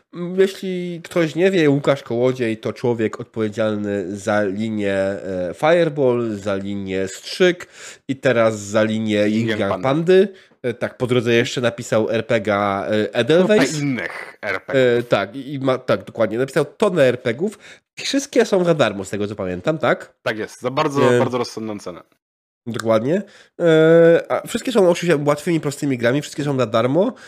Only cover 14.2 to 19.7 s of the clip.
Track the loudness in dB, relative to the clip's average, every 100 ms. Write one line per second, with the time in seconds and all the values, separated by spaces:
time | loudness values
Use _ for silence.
14.2 | -16 -12 -6 -6 -2 2 2 2 0 -2
15.2 | -2 -8 -10 -6 -2 -2 0 -2 -2 -2
16.2 | -2 0 -2 -2 -2 0 0 4 2 2
17.2 | -2 -4 -4 -6 -20 -20 _ -12 -4 -4
18.2 | -2 0 2 2 2 2 2 -2 -6 -6
19.2 | -6 -4 -6 -4 -4